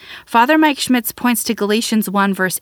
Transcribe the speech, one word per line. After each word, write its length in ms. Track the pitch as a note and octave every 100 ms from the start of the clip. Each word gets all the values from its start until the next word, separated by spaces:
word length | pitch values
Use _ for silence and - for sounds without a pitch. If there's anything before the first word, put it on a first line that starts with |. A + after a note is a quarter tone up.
| - - -
Father 320 | A#3 B3 D#4
Mike 200 | D#4 C4+
Schmitz 340 | - B3 -
points 320 | - B3 A#3
to 100 | -
Galatians 560 | A3 G3+ G#3+ - A3 G3+
one 240 | G3+ G3
verse 240 | F#3+ F#3 -